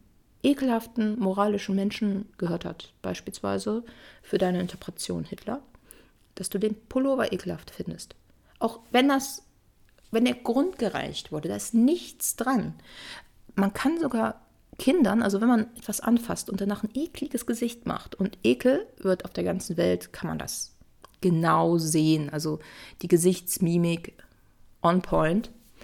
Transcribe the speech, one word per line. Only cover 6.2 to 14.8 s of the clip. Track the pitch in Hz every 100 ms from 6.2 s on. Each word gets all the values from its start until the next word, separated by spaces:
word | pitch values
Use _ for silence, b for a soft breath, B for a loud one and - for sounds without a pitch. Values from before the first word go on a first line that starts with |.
| _ -
dass | 185
du | 202
den | 214 214 -
Pullover | 262 269 262 220
ekelhaft | 180 180 165 -
findest. | - 175 165 - - _ b b b
Auch | 226 - -
wenn | 247 269
das, | 277 269 - - _ _ _ _ _ _
wenn | 226
der | 247
Grund | 247 - 240 349 -
gereicht | 214 139 - 143 -
wurde, | 151 160
da | 202
ist | -
nichts | 226 240 349 - - - -
dran. | 240 262 156 160 B B B B B _ -
Man | - 196
kann | 196 269 330
sogar | 311 233 220 - - _ _
Kindern, | -